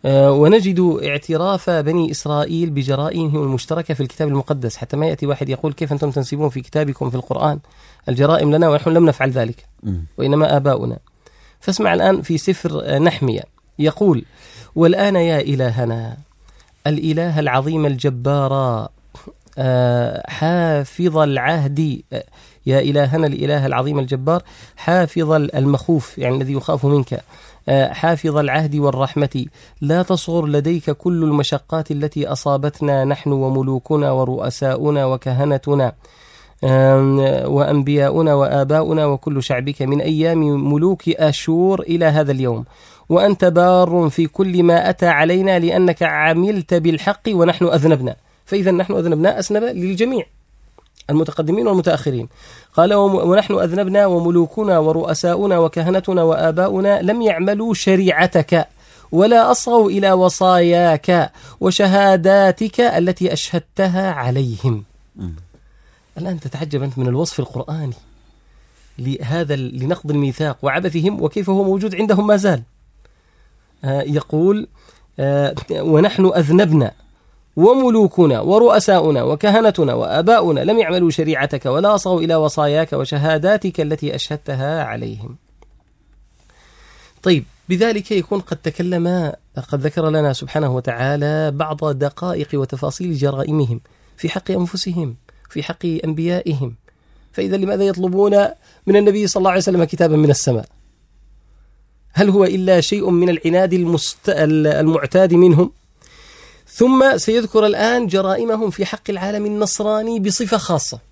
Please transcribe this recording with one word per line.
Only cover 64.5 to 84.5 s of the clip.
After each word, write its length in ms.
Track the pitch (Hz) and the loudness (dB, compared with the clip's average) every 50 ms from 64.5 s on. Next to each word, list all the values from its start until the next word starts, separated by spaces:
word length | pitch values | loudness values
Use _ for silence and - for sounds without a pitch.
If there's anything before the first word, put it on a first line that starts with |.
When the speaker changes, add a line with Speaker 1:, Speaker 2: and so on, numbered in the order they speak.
| 113 98 - 131 113 104 101 _ _ _ _ _ _ | -6 -4 -4 -4 -4 -4 -8 _ _ _ _ _ _
Speaker 2:
مم. 180 | - 98 87 80 80 87 _ _ _ _ _ _ _ _ _ _ _ _ _ _ - | -12 -12 -12 -12 -14 -18 _ _ _ _ _ _ _ _ _ _ _ _ _ _ -12
Speaker 1:
الآن 220 | 170 196 180 160 | -8 -8 -8 -8
تتعجب 420 | - 135 - 139 160 151 147 135 | -10 -12 -10 -10 -8 -6 -6 -6
أنت 160 | 135 139 123 131 | -6 -6 -6 -4
من 100 | 127 123 | -4 -2
الوصف 320 | 123 139 165 - - - | -2 -2 -4 -4 -4 -8
القرآني 540 | 107 - - 123 131 - 151 160 151 131 113 - _ _ _ _ _ _ _ _ _ _ _ _ _ _ _ _ _ _ _ - | -8 -8 -8 -12 -10 -8 -8 -8 -8 -8 -10 -12 _ _ _ _ _ _ _ _ _ _ _ _ _ _ _ _ _ _ _ -10
لهذا 560 | 123 135 139 - - 117 151 170 170 143 147 | -8 -6 -6 -6 -6 -4 -4 -4 -2 -2 -4
ال-، 240 | 135 131 123 127 127 | -4 -4 -8 -8 -6
لنقض 320 | 127 143 175 175 - 147 | -4 -4 -4 -4 -4 -4
الميثاق 480 | 147 143 143 135 127 - 156 147 139 _ | -2 0 0 -2 -2 -4 -4 -6 -4 _
وعبثهم 600 | - 139 135 165 185 180 151 170 156 196 208 - | -4 -2 -2 -2 -4 -2 -2 0 -2 -2 -2 -2
وكيف 280 | - 151 - 208 190 190 | -4 -4 -4 -4 -2 0
هو 140 | 190 196 196 | 0 0 0
موجود 300 | 190 190 196 202 220 185 | 0 0 0 -2 -4 -2
عندهم 320 | 175 214 214 208 185 208 | -2 0 2 2 2 4
ما 100 | 208 208 | 2 2
زال. 260 | 202 196 202 165 123 113 _ _ _ _ _ _ _ _ _ _ _ _ _ _ _ _ _ _ _ _ _ _ _ - | 2 4 0 0 0 -4 _ _ _ _ _ _ _ _ _ _ _ _ _ _ _ _ _ _ _ _ _ _ _ -6
آه، 180 | 135 135 139 | -4 -4 -2
يقول، 640 | 143 147 147 151 - - - 151 170 190 208 214 - - _ _ _ _ _ _ _ _ _ - | -2 -2 -4 -4 -4 -2 -2 2 2 2 2 0 -2 -10 _ _ _ _ _ _ _ _ _ -4
آه، 360 | 135 139 143 143 143 135 - - - - | -2 0 0 0 0 -2 -4 -8 -10 -8
"ونحن 600 | 170 151 147 160 156 151 185 208 - - 190 185 - | -8 -4 0 2 2 4 4 2 2 2 2 4 4
أذنبنا 560 | 175 160 139 170 185 208 165 156 156 123 101 - _ - _ _ _ _ _ _ _ _ _ _ | 2 2 4 4 4 4 4 4 2 2 0 -4 _ -20 _ _ _ _ _ _ _ _ _ _
وملوكنا 840 | 151 170 220 254 269 262 247 226 220 208 185 - - 175 147 127 110 | 4 6 6 6 6 4 4 4 4 4 4 4 4 4 4 4 0
ورؤساؤنا 840 | 104 160 190 220 240 240 - 214 - - 190 180 156 160 147 123 | 0 2 4 6 6 6 6 4 4 4 4 4 4 2 0 0
وكهنتنا 720 | 120 131 151 151 - 208 202 226 226 214 196 - 160 131 120 | 0 -2 -2 0 2 2 4 4 4 2 2 2 0 0 0
وآباؤنا 640 | 120 113 80 110 151 170 202 233 220 175 170 151 135 | -2 -2 -2 -2 0 4 4 4 4 4 2 0 0
لم 180 | 131 180 220 226 | 0 2 2 2
يعملوا 320 | 202 160 175 180 180 165 | 2 0 0 2 2 0
شريعتك 560 | 147 - 160 156 156 131 139 143 - 131 - | 0 0 -2 -2 -2 -2 -2 -4 -4 -6 -4
ولا 280 | 135 127 156 190 202 214 | -2 -2 0 2 2 2
أصغوا 260 | 190 - 190 185 170 | 2 0 -2 -2 0
إلى 140 | 165 165 165 | 0 0 0
وصاياك 580 | 160 156 147 - 160 151 147 147 156 165 156 | 0 0 0 0 0 0 0 0 0 -2 -2
وشهاداتك 880 | 151 139 135 - 151 143 143 160 160 151 151 190 214 202 - 185 175 - | -4 -6 -4 -4 -4 -2 0 0 0 0 2 0 0 0 -2 -6 -4 -4
التي 340 | 156 147 156 147 151 143 - | -4 -4 -4 -4 -6 -8 -6
أشهدتها 680 | 147 - - 151 147 _ - | -8 -8 -8 -10 -10 _ -8